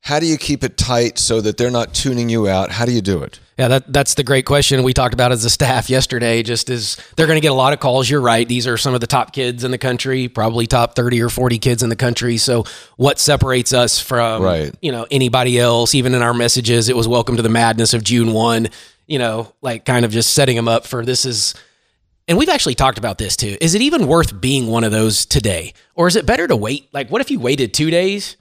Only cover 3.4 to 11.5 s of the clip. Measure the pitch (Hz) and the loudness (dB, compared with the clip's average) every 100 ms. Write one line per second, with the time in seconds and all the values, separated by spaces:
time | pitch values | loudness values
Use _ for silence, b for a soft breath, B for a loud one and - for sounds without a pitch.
3.4 | b b 127 131 - 139 139 - 127 139 | b b 2 2 0 -2 0 -2 2 0
4.4 | 135 143 - 135 127 127 127 120 123 123 | 2 0 2 2 2 2 0 2 2 2
5.4 | 113 - 123 127 107 131 123 127 117 117 | 0 0 2 0 0 0 0 -2 0 0
6.4 | 113 117 - 123 98 - B - 160 160 | -2 -4 -4 -6 -6 -10 B 0 2 4
7.4 | 151 131 131 143 139 127 123 147 123 113 | 2 4 2 2 2 2 2 2 2 2
8.4 | 117 120 120 117 139 127 113 135 113 - | 2 -2 -2 -2 0 -2 0 0 0 -4
9.4 | 123 123 123 123 131 123 135 131 123 - | -4 -4 -6 -4 -2 -4 -2 -2 -4 -2
10.4 | 110 113 117 123 117 - 120 120 117 110 | -2 0 0 0 0 0 0 0 -2 0
11.4 | 127 | 0